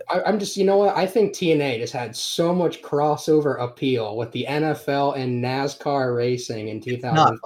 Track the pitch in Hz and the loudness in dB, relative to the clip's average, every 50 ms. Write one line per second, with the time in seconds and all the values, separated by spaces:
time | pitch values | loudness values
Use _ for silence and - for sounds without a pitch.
0 | - - 170 180 - - 214 208 196 - - 196 190 190 196 202 208 196 - 160 | -6 -4 -4 -2 0 0 0 0 -2 -4 -2 0 2 4 4 4 4 4 2 2
1 | 185 185 - 233 202 - - - 185 165 160 147 143 139 120 113 120 - - 131 | 0 2 2 2 2 2 0 0 2 2 4 4 2 0 -2 -4 -4 -6 -6 -6
2 | 120 110 107 - - - - - 165 170 180 180 175 160 160 - - - 151 143 | -6 -8 -8 -8 -8 -4 -2 0 0 2 2 2 2 0 -2 -6 -6 -2 0 2
3 | 147 151 151 151 - - 156 156 147 143 127 123 123 123 - - 143 131 127 117 | 2 2 0 0 2 4 4 4 4 2 0 -2 -4 -6 -4 -2 0 0 0 0
4 | 110 104 107 117 117 117 - 123 117 135 143 151 156 156 147 147 - 147 139 139 | 0 -2 -4 -4 -6 -4 -4 -6 -4 -2 -2 0 0 0 -2 -2 -4 -2 0 0
5 | 139 143 139 135 127 127 123 120 120 123 131 139 139 131 - - - 147 143 139 | 2 0 0 -2 -2 -2 -2 -2 -2 -2 -2 -2 -2 -4 -4 -6 -4 -2 0 0
6 | 131 123 120 120 120 123 123 123 - - 120 110 107 107 110 107 - 123 123 123 | 0 0 0 0 0 0 0 -2 -4 -6 -8 -8 -8 -8 -8 -8 -6 -6 -6 -6
7 | 127 - - 156 151 127 113 113 - | -4 0 4 4 4 4 2 -2 -4